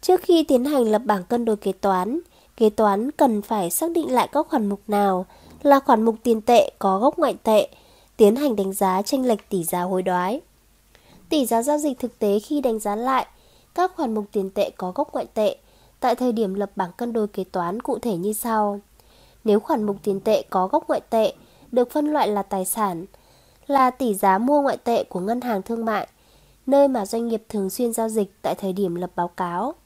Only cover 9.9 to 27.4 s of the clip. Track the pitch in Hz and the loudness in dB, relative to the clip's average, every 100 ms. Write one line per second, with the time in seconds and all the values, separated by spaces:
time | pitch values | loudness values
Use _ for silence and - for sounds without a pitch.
9.9 | 185 185 180 180 262 - _ _ _ _ | -2 0 -2 -2 -4 -10 _ _ _ _
10.9 | - _ - _ 311 240 226 247 294 302 | -20 _ -20 _ -2 0 0 0 0 -2
11.9 | 254 240 - 208 202 208 294 262 220 208 | -4 -8 -4 0 0 -2 -2 -2 -2 -4
12.9 | 208 247 262 - _ _ _ _ - 370 | -4 -2 -2 -4 _ _ _ _ -2 -2
13.9 | 359 277 214 202 208 190 202 185 - 185 | -2 -4 -4 -4 -4 -4 -2 -4 -4 -8
14.9 | 185 302 - 233 - 208 - _ _ _ | -4 -6 -6 -6 -2 -2 -2 _ _ _
15.9 | _ 254 233 254 220 208 196 196 - 180 | _ -2 0 0 0 -2 -2 -6 -6 -8
16.9 | - 240 233 208 - 185 190 170 208 - | -6 -6 -4 -4 -4 -6 -4 -4 -6 -6
17.9 | 254 240 175 190 214 240 220 208 202 _ | -4 -4 -4 -4 -4 -2 0 0 -4 _
18.9 | _ - _ _ _ 220 208 214 269 214 | _ -20 _ _ _ 0 0 2 -2 -2
19.9 | 202 - 196 220 214 - 190 185 302 320 | -4 -4 -2 0 0 0 -2 0 -2 -2
20.9 | 269 - 226 214 - - _ - 240 247 | -6 -2 0 0 -2 -20 _ -4 -2 0
21.9 | 302 302 302 214 208 190 196 185 - 208 | 0 0 0 0 -2 -4 -4 -4 -2 -4
22.9 | 165 190 _ _ _ _ _ - 277 254 | -4 -12 _ _ _ _ _ -2 2 2
23.9 | 254 254 190 196 190 240 294 277 - - | 2 -2 0 2 2 4 2 2 -2 -2
24.9 | 233 - 185 190 240 247 208 190 233 226 | -2 -2 -6 -4 -4 -4 -6 -4 -6 -2
25.9 | 208 - _ _ _ _ _ - 277 277 | -4 -6 _ _ _ _ _ 2 4 4
26.9 | 254 202 226 233 220 | 2 -4 -4 -2 -4